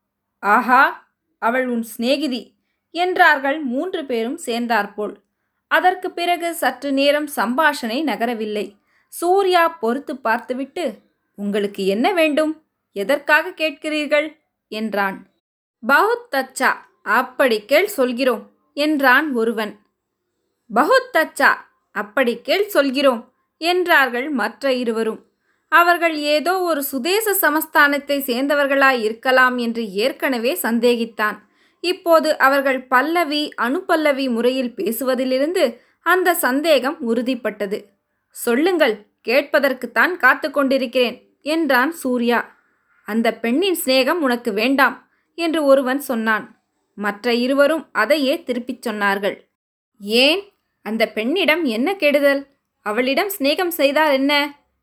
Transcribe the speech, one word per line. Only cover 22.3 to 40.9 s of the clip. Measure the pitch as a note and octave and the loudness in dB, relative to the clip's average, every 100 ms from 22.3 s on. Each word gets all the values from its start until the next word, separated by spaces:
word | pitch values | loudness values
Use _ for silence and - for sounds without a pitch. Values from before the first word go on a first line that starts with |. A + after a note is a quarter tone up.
| A#3 | -2
கேள் | - E4+ G#4 | -2 -2 0
சொல்கிறோம்" | E4 C#4 B3+ C#4 A#3 - _ _ - | 2 2 2 2 0 -6 _ _ -6
என்றார்கள் | E4 F4+ F4 D#4 C4 A#3+ C#4+ | -2 0 2 2 2 -2 -4
மற்ற | C4+ A3 A3+ C#4 | -2 -4 -4 -2
இருவரும். | B3+ A#3+ A3 A3 G#3+ _ _ _ _ - | -2 -2 -2 -4 -6 _ _ _ _ 2
அவர்கள் | D#4+ F4 F4 E4 D#4 | 4 4 4 0 -2
ஏதோ | D4 D4+ C#4+ F#4+ | 0 0 0 -2
ஒரு | F4+ D4 C#4 | 0 -2 -4
சுதேச | C4+ C#4+ G4+ A4 G4 | -4 -2 0 0 0
சமஸ்தானத்தை | E4 D4+ D#4 D#4+ C#4+ C#4+ C#4+ C#4+ | 2 0 0 2 4 2 -2 -4
சேர்ந்தவர்களாய் | C4+ A#3+ C#4 D4 C#4 C4+ C4+ B3+ | -2 -2 0 0 2 4 4 2
இருக்கலாம் | G#3+ A3+ C4 B3+ B3+ B3 | -2 -4 0 4 4 2
என்று | A#3 A3+ A3 | -4 -4 -6
ஏற்கனவே | F#3+ B3 D#4+ D#4 B3 A#3 F4+ | -2 -4 -2 -4 -2 -2 -2
சந்தேகித்தான். | A3+ A#3 A#3+ A#3+ A3+ - G#3+ G3+ _ _ _ _ | -2 2 2 2 -2 -2 -4 -4 _ _ _ _
இப்போது | E4+ F#4+ F4 D#4+ D#4 - | -6 -4 2 4 4 2
அவர்கள் | C4+ C#4 C4+ B3+ C4 | 2 2 0 -2 0
பல்லவி, | B3+ C#4+ F4 D#4 D4 D4+ - | 0 2 0 0 -2 -4 -4
அனுபல்லவி | A3+ D#4+ F#4+ E4 D4+ C4+ C4+ | -2 -2 0 0 2 0 -2
முறையில் | A3+ A#3+ C4 B3 - | 0 0 0 -4 -4
பேசுவதிலிருந்து | E4+ A#3 C4 B3 C4 C4 D4 F#4 C4+ - _ _ | -6 -4 -2 -2 0 0 0 0 0 -2 _ _
அந்த | E4+ F4+ F4+ | 0 2 2
சந்தேகம் | F4 B3+ C4 E4 C#4+ B3 E4+ A#3 | 0 0 0 2 2 0 -6 -2
உறுதிப்பட்டது. | A3+ A#3+ B3+ G#3+ G#3 G#3 G#3 - _ _ _ _ | -2 -2 -4 -4 -6 -6 -6 -10 _ _ _ _
"சொல்லுங்கள், | - - A#3+ E4+ F4 C#4+ G#3 - _ - | -8 -2 0 2 2 2 0 -8 _ -2
கேட்பதற்குத்தான் | C4 C#4+ D4+ C4+ C4 A#3+ A3+ C#4 F4+ | 0 2 0 0 -2 -4 0 0 4
காத்து | B3+ C#4+ D#4 | 2 2 0
கொண்டிருக்கிறேன்" | C#4+ C#4 C4+ A#3+ | -2 0 0 0